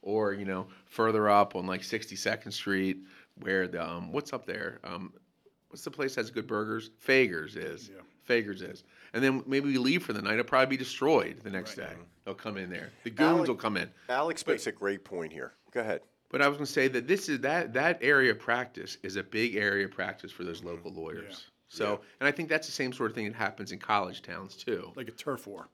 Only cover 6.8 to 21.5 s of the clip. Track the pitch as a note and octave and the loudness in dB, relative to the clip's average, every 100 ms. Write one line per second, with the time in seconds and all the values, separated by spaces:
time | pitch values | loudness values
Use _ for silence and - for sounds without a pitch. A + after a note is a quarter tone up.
6.8 | A2 _ - C3+ B2+ E2 D#2 G#2+ D#2+ - | -8 _ 4 6 6 2 -6 -8 -8 -8
7.8 | G#2 F#2+ - _ - A#2+ G#2 F#2+ F#2 F2 | -14 -20 -20 _ 2 2 2 -6 -10 -12
8.8 | _ - - A2+ C3+ C3 B2+ C3+ C#3+ C3 | _ -20 -8 2 2 2 0 0 2 2
9.8 | B2+ E3+ - G#2+ G2 A2 A#2+ C3 C3 C3 | 4 2 0 -2 2 2 4 4 4 2
10.8 | B2+ - C#3 D3 E2+ - G#2+ F#2+ - - | -4 0 6 6 4 -4 -6 -6 -6 -10
11.8 | D#2 E2+ F2 _ - F#2+ A2+ G2 F#2 F2+ | -10 -12 -18 _ -12 -10 -8 -8 -8 -8
12.8 | - - A#2 A2 D#3 E3+ - A2+ A2+ G2 | -10 -10 -10 2 4 6 4 0 0 0
13.8 | E2+ - - B2+ D#3 D#3+ - D#3 - - | -2 -8 -2 0 0 -2 0 0 -2 -2
14.8 | G2 G2+ - F2+ D#2+ D#2 B1+ _ _ B2 | -2 -2 -6 -8 -6 -8 -12 _ _ -4
15.8 | A2 E2 - _ _ C3+ C#3+ C#3+ C#3+ - | -2 -2 -4 _ _ 4 4 4 -2 2
16.8 | C3 B2 B2 F#3+ - C#3 C3+ E3 E3 A#2 | 4 2 2 0 2 -2 0 0 0 0
17.8 | D#3 F3 B2 C#3+ C3 A2 - A#2+ B2+ - | 0 2 4 6 6 4 0 -2 -2 -10
18.8 | - - F#2+ F#2+ F#2 A2 A#2+ G2+ G#2 G2+ | -10 -8 -6 -6 -4 0 2 2 2 2
19.8 | F#2+ - F#2+ F#2+ E2+ - F2+ E2 F2 F2 | 0 -2 -6 -6 -14 -10 -8 -8 -8 -10
20.8 | E2+ - D#2+ E2+ D#2+ F#2 - | -10 -10 -8 -10 -12 -16 -18